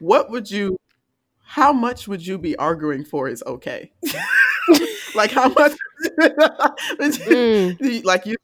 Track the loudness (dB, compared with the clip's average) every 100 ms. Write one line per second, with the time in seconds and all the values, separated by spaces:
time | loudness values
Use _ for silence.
0 | 2 2 2 -6 -8 -6 -4 -6 _ _
1 | _ _ _ _ _ 2 2 4 -2 -6
2 | -8 -10 -8 -6 -6 -2 -2 -2 -4 -6
3 | -6 -6 -6 -8 -10 -10 -10 -12 -14 _
4 | -8 -8 -2 2 2 0 2 2 2 -8
5 | -6 0 0 2 2 4 4 2 -8 -8
6 | -4 2 2 4 2 2 -2 -2 -8 -4
7 | -4 -2 2 4 4 4 2 0 -2 -2
8 | 0 0 0 -8